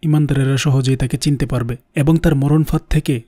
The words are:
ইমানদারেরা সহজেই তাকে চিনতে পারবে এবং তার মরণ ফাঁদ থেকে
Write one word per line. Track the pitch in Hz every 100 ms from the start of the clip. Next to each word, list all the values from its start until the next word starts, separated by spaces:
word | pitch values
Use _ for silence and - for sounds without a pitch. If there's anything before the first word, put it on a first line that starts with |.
ইমানদারেরা | 160 151 143 139 135 135
সহজেই | 151 135 127 131
তাকে | 131 139
চিনতে | 151 143 131
পারবে | 123 117 117 _ 180
এবং | 156 160
তার | 170 139
মরণ | 143 156
ফাঁদ | 151 156 -
থেকে | 156 - 123